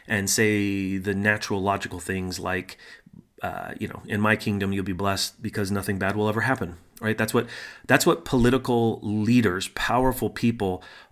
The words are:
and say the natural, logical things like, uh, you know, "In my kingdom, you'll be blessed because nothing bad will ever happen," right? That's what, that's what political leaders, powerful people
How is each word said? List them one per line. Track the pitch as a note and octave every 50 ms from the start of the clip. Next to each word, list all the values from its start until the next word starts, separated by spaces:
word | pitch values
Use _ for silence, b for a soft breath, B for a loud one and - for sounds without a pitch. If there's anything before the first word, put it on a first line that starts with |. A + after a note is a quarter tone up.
| B
and | - G#2+ G2+ G2 F#2+
say | - - A2+ G#2+ G#2+ G#2 G2+ G2+ G2 G2 G2 F#2 G2
the | F#2+ F#2 G#2 G2+
natural, | G2 G2+ A2 G#2+ G#2+ - - G#2+ G2
logical | F#2+ G2+ G2 G2 - - - F2
things | - - F#2+ F#2+ F#2 F#2 E2+ E2+
like, | F2+ F2+ F#2 F#2 F#2 - - B B B B B B B - - - _ _ - -
uh, | F#2 F#2 F2+ - - - -
you | G#2
know, | - - - -
"In | - G#2 G2+
my | G#2 G#2+ A2
kingdom, | G#2+ - A2 G2+ G2+ G2 G2 G2
you'll | G2 F#2
be | G2+ F#2
blessed | F2 G2+ G2 G2 F#2+ - - - - -
because | G#2 - A2 G2+ F#2
nothing | G2+ G2+ F#2+ - G2 F#2
bad | G2 G2 G2+
will | G#2+ G#2 G#2+
ever | G#2+ A2+ G#2
happen," | B2 C3 B2+ F#2+ E2+ E2+ - - - _ - A2+
right? | A2 A2 A2
That's | A2 - -
what, | A#2+ A#2 B B B B B B B B
that's | - B2+ D3 -
what | F3+ E3 - -
political | - - B2+ A#2 B2 B2+ C3 B2 - B2 A#2 A#2 A2+ G#2 - -
leaders, | G#2+ G#2 G#2+ G#2+ A2 A#2+ B2 A2+ G2 F2+ F#2+ F#2+ -
powerful | - - - - A2+ B2 B2+ C3 B2 - - G#2
people | - - - A#2 A#2 A#2 G2+ F#2+ F2+ F2+ B B B B B B